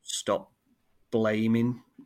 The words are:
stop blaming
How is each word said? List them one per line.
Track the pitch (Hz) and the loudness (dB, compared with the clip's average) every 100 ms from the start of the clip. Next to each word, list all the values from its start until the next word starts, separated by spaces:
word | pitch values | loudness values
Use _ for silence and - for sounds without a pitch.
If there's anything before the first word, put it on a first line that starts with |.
stop | - - - 98 - _ _ _ _ _ _ | -12 -8 -2 -4 -4 _ _ _ _ _ _
blaming | 117 110 107 113 117 120 123 - - | 0 2 2 2 2 2 -4 -12 -18